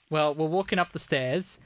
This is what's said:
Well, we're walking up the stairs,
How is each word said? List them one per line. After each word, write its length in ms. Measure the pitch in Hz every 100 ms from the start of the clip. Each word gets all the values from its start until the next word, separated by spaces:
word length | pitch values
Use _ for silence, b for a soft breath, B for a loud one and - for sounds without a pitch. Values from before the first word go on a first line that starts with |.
| -
Well, 260 | 156 151
we're 120 | 147 156
walking 320 | 180 190 185
up 140 | 175
the 60 | -
stairs, 600 | - 139 127 160 185 -